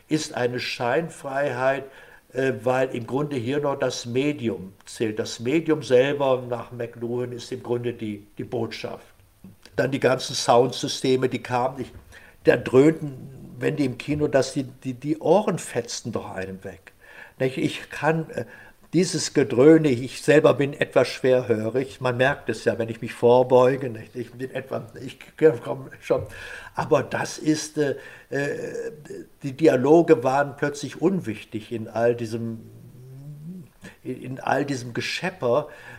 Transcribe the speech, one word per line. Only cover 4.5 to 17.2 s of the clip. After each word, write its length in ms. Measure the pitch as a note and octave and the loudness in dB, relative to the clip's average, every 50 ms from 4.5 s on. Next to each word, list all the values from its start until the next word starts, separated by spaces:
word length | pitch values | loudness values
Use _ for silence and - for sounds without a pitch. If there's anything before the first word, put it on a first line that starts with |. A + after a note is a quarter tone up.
| G2 F2 F#2 F#2+ - _ - | -4 -4 -8 -14 -18 _ -20
zählt. 320 | - - - A#2+ G#2+ G#2 A2 | -14 -6 -4 -4 -4 -2 -4
Das 200 | G#2 - - - | -6 -6 -6 -6
Medium 440 | A2+ B2 D3 E3+ D#3+ D#3+ D#3 - A#2 | -4 0 0 0 2 0 -2 -2 0
selber 600 | A#2 B2+ B2 C3 C#3+ C#3+ C#3+ C#3 C3+ B2+ B2+ B2 A#2+ | 2 4 4 4 4 2 0 2 2 0 0 -2 -4
nach 240 | A#2+ A2+ A2 - B2 | -8 -8 -8 -10 -10
McLuhan 600 | A#2+ A#2 A2+ - A#2 A#2 A#2 A#2+ B2 B2 B2 B2 | -10 -10 -10 -10 -8 -6 -6 -4 -4 -4 -6 -8
ist 200 | A#2 - - C3 | -10 -10 -10 -10
im 100 | A2+ - | -8 -4
Grunde 300 | A2 A#2+ B2 A#2+ A#2+ A2 | -4 -4 -2 -2 -4 -6
die, 340 | - A2 G#2+ G#2 - - - _ - | -6 -6 -8 -8 -8 -12 -16 _ -12
die 60 | A2+ | -10
Botschaft. 600 | G#2+ B2+ A#2 A2+ A2+ - - - - - - - - _ _ _ _ _ _ - F#3+ - _ - - - | -6 -4 -4 -4 -6 -8 -10 -12 -12 -12 -14 -18 -20 _ _ _ _ _ _ -20 -20 -20 _ -20 -10 -2
Dann 140 | D3+ D#3 D3+ | -2 0 0
die 100 | C#3 A#2+ | 0 2
ganzen 340 | D3 B2 C3 B2+ - - B2+ | 2 2 2 2 -2 -6 -6
Soundsysteme, 920 | - - - B2 A#2+ B2+ B2+ - - - - - - - C3 C3 B2+ C3 B2+ | -2 2 6 6 6 6 4 0 -4 -6 -6 -6 -2 0 2 2 2 2 0
die 140 | C3 B2 - | -2 -2 -6
kamen, 400 | - B2 B2 B2 C3 C3+ C3 A#2 | -2 -2 0 -2 -2 -4 -6 -12
ich, 100 | - - - - - - - - - - _ - | -12 -12 -20 -20 -20 -20 -20 -20 -20 -14 _ 4
da 120 | D#3+ C3+ | 4 4
dröhnten, 1000 | B2 A#2 - A#2 C3 C#3+ D#3+ D#3+ - D3+ C#3+ C3 B2 - - - - - - - - | 4 4 4 6 8 8 8 6 2 -2 -10 -10 -12 -16 -16 -16 -18 -18 -16 -10 -4
wenn 180 | - C3+ D3 | -4 -2 0
die 80 | C#3+ C#3+ | 0 -2
im 140 | B2+ A#2+ - | -2 -2 -6
Kino, 300 | - D3 D3 D3+ D3 D3 | -6 -4 -2 -2 0 2
dass 260 | C#3+ C3+ B2+ - - | 2 2 2 2 -2
die, 100 | D3 C3 | -6 -6
die, 300 | A#2+ - - - C3 B2 | -6 -8 -12 -10 -10 -10
die 240 | A#2+ - D3 D#3 D#3 | -6 -4 -4 -4 0
Ohren 400 | - C#3+ E3+ G#3 G#3+ G#3+ F3 - | 4 4 4 4 4 2 -2 -4
fetzten 520 | - - - B2 - - - - - A#2+ | -6 -6 -6 -6 -6 -6 -8 -8 -8 -6
doch 200 | G2 G2 G2 G#2 | -6 -6 -6 -8
einem 340 | - F#2+ F#2+ F#2+ F#2+ F#2 - | -8 -8 -8 -8 -10 -12 -12
weg. 280 | G2 F2 - - - _ _ _ - - - | -14 -16 -16 -20 -20 _ _ _ -20 -20 -20